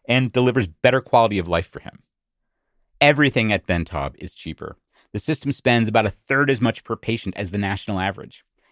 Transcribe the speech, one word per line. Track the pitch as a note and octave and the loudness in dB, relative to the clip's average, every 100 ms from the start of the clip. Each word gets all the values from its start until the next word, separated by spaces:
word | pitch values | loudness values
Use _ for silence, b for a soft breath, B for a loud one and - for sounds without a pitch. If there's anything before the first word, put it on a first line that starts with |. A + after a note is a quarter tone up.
| - | -2
and | B2+ B2+ | 0 2
delivers | B2+ B2+ B2 F#2+ | 2 2 2 -2
better | - B2+ C3 | 0 2 2
quality | - B2 A2+ G#2 | 2 2 4 0
of | F2 | -2
life | E2+ - | -2 -2
for | - | -12
him. | - - _ _ _ _ _ _ _ _ _ _ | -20 -20 _ _ _ _ _ _ _ _ _ _
Everything | D3 D3 C#3+ B2+ A2 | 4 4 2 2 0
at | G2+ - | 0 0
Ben | F2 | -4
Taub | D#2+ D#2+ C#2 B1 | -2 -6 -8 -8
is | F2+ | -16
cheaper. | - E2 D#2 - - _ _ _ | -14 -14 -12 -14 -16 _ _ _
The | G#2+ | -10
system | - D#3 C#3+ | -4 -4 -4
spends | C3+ C3 A#2+ A2 | -2 0 2 2
about | A2+ G#2 | 2 0
a | |
third | - _ C#3 C#3+ | -4 _ 0 2
as | B2+ | 2
much | A#2 - | 0 -2
per | - - | -8 -8
patient | - A2+ - - | -4 -6 -6 -8
as | G2 | -6
the | G2+ | -4
national | G2+ G2+ - G2 | -4 -4 -6 -4
average. | F#2+ G2 - - _ _ _ | -4 -6 -14 -20 _ _ _